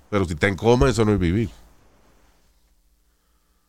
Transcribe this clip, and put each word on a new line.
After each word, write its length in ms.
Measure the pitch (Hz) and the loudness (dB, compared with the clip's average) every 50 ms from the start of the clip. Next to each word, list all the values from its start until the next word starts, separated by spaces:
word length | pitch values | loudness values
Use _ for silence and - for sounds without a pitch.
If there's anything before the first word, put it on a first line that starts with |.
| - _ | -10 _
pero 140 | - 101 95 | -4 -4 -2
si 80 | 82 90 | -4 -4
está 140 | 73 - 101 | -2 -2 -2
en 80 | 98 | -2
coma, 320 | 80 - 113 120 123 135 135 | 0 0 2 2 4 2 2
eso 140 | 117 113 110 | 2 0 0
no 80 | 104 104 | 0 0
es 60 | 98 | 0
vivir. 300 | 92 82 85 110 117 95 - - - - _ _ _ _ _ _ _ _ _ _ _ _ _ _ _ _ _ _ _ _ _ _ _ _ _ _ _ _ _ _ _ _ _ _ _ _ _ _ _ | 0 0 0 -2 -2 -4 -8 -14 -20 -20 _ _ _ _ _ _ _ _ _ _ _ _ _ _ _ _ _ _ _ _ _ _ _ _ _ _ _ _ _ _ _ _ _ _ _ _ _ _ _